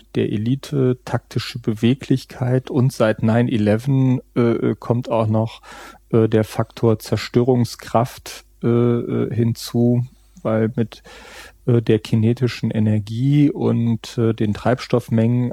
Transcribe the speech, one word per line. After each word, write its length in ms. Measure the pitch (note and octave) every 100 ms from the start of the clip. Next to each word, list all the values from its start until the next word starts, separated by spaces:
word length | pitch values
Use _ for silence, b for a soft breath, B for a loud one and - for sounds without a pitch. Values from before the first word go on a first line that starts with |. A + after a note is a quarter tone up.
| -
der 160 | - A2+
Elite, 680 | G#2+ A2+ C#3 - C#3+ B2+ B2 -
taktische 520 | A#2+ - A#2+ - B2
Beweglichkeit 1120 | A#2 G#2+ A#2 C3 - C3+ - - B2+ C3 -
und 220 | D3 C3+
seit 300 | - A2 G#2+
nine 280 | A2 A#2 A#2+
eleven, 720 | A2+ G#2 A2 C3+ C3+ C3 B2+ - -
äh, 40 |
äh, 360 | A#2 A#2 B2 A2+
kommt 320 | - A#2+ -
auch 160 | A2+ G#2+
noch, 360 | A2 A2 - - B B B _
äh, 180 | A#2 A2
der 160 | A2
Faktor 540 | G#2+ - A2+ - A#2 G#2+
Zerstörungskraft, 1500 | - A2+ - A#2+ B2 B2 A#2 - - A2+ B2 - - - - _
äh, 60 | A#2+
äh, 680 | A#2+ A#2+ A#2+ - A#2 A#2+
hinzu, 680 | A#2 A#2 - - A#2+ A#2+ A#2+ B2 - _ -
weil 300 | - A2 A2
mit, 280 | A#2 A2 - - B B B B B -
äh, 160 | A#2
der 160 | A2+ A2
kinetischen 720 | - A2+ A2 A#2+ B2 - A2+
Energie 800 | A2 A2 G#2+ G#2 A2+ C3+ D3 C#3+
und, 640 | - A#2 A#2 A#2 A#2 - -
äh, 160 | A2+
den 220 | A2+ G#2+
Treibstoffmengen 1000 | G2+ A2 B2+ - B2 - A2+ A2+ B2 B2